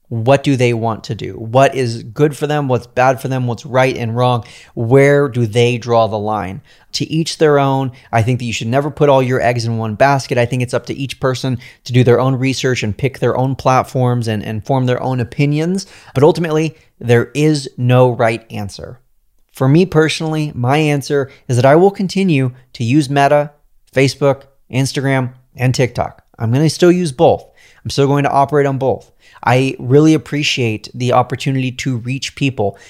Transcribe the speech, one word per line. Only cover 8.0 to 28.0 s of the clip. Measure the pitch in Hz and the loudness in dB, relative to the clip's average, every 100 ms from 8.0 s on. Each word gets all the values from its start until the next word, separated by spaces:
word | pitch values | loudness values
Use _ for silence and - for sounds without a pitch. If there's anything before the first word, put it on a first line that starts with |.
| - | -4
I | 117 | -2
think | 110 127 | 0 -2
that | 123 | -4
you | |
should | 104 113 | -6 -2
never | 131 147 | -2 -2
put | - 147 | 0 2
all | 135 | 4
your | 127 127 | 2 0
eggs | 92 123 113 | 0 0 -2
in | 113 | -4
one | 110 104 | -4 0
basket. | 135 139 - 120 | 2 2 -2 -2
I | 120 | 0
think | 127 | -2
it's | 123 120 | -2 -4
up | - | -6
to | |
each | 135 135 - | -8 -8 -4
person | 135 127 131 123 - - - | -4 -4 -4 -6 -8 -18 -2
to | |
do | 123 | 2
their | 127 113 | 4 4
own | 131 131 | 2 0
research | 131 127 131 123 | -2 -2 -2 -2
and | 107 101 | -4 -4
pick | 135 - | -4 -2
their | 123 117 | -2 0
own | 131 131 | -2 0
platforms | 135 127 - 135 123 120 113 | 0 2 0 0 0 0 -2
and, | 107 | -4
and | 110 110 | -6 -8
form | - 135 127 | -2 0 0
their | 123 | -2
own | 131 127 | -2 -4
opinions. | 117 - 143 147 165 190 - - - | -4 -2 0 0 -2 -4 -8 -20 -6
But | 127 | 2
ultimately, | 147 180 160 156 160 - _ - | 2 2 -2 -2 -2 -6 _ -8
there | 117 117 - | 2 2 2
is | 139 151 151 131 - | 0 0 0 -4 -4
no | 123 127 127 | 2 4 4
right | 117 117 117 - | 4 0 -2 -8
answer. | 110 101 - 82 117 _ _ _ _ _ - | -12 -10 -12 -18 -18 _ _ _ _ _ -2
For | 135 | 4
me | 151 180 | 4 4
personally, | 156 156 - 160 156 151 | 2 0 -2 -4 -4 -6
my | - 123 147 | -4 0 2
answer | 151 143 - 143 131 - - | 2 0 -2 -4 -4 -10 -2
is | 120 | 2
that | 135 | 6
I | 156 | 6
will | 196 | 4
continue | 196 185 190 190 143 127 127 _ | 2 -4 -2 0 0 0 -6 _
to | - | -8
use | 117 143 131 | 0 0 2
Meta, | 143 139 147 147 _ _ _ _ | 2 4 4 0 _ _ _ _
Facebook, | - 135 - 143 135 - _ - | 0 0 2 -2 -2 -6 _ -8
Instagram, | 127 135 - 135 135 123 - _ - | -4 -4 -2 -2 -2 -4 -8 _ -4
and | 123 | -2
TikTok. | 127 127 - - - _ - | 0 -2 -2 -6 -8 _ -8
I'm | 113 | -2
gonna | 127 156 | 0 0
still | - 175 | 2 2
use | 180 175 | 4 0
both. | 127 156 92 - _ _ _ - | 2 2 2 -4 _ _ _ -8
I'm | |
still | - | -2